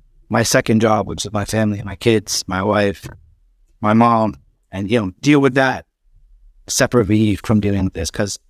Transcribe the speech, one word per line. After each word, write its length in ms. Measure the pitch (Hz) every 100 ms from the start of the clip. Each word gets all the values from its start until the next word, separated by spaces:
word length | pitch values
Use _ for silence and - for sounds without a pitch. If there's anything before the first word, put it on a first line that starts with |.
| _ _ -
my 120 | 113
second 380 | 113 131 123 110
job, 260 | 110 107 92
which 200 | - 101
is 60 |
my 120 | 104
family, 380 | 98 110 107 101
my 100 | 101
kids, 480 | 87 120 110 - - -
my 160 | 95
wife, 440 | 101 104 101 95 - - _ _ _ _ _ _
my 100 | 107
mom, 420 | 110 120 113 110 98 _ _ _
and, 200 | 95 98
you 80 | 117
know, 140 | 98 -
deal 200 | 143 147
with 120 | 139
that 300 | 131 131 104 - _ _ _ _ _ - _ -
separately 680 | - 127 123 101 107 110 95
from 240 | - 107
dealing 240 | 104 101
with 80 | 92
this. 180 | - 85
'Cause, 280 | - 101 - _